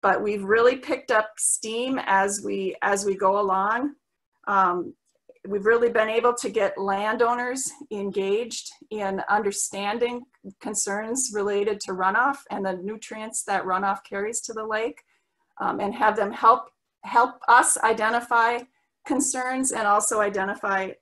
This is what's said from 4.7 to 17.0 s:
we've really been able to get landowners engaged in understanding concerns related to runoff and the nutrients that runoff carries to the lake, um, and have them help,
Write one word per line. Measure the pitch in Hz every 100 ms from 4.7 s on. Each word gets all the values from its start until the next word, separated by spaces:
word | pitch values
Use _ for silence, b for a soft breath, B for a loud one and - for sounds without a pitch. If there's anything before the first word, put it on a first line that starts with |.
| 175 170 - _ _ _ - 202
we've | 202 196
really | 233 233
been | 233 214
able | 226 240 240
to | 240
get | 220 196 -
landowners | 196 196 214 220 233 240 247 262 - - -
engaged | 208 196 196 196 202 233 - - - -
in | 214 196 190 -
understanding | 208 202 202 - 196 202 233 240 240 247 _ - -
concerns | - 208 - 202 220 254 -
related | 208 202 202 202 202
to | -
runoff | 185 185 214 262 277 -
and | 202 190
the |
nutrients | 185 185 214 - 220 220 -
that | - 190 185
runoff | 185 196 208 -
carries | 202 208 233
to | -
the | 220 220
lake, | 214 233 285 _ _ _ _ _ -
um, | 202 196
and | 202
have | 233 214 214
them | 202
help, | - 247 247 - _ _ _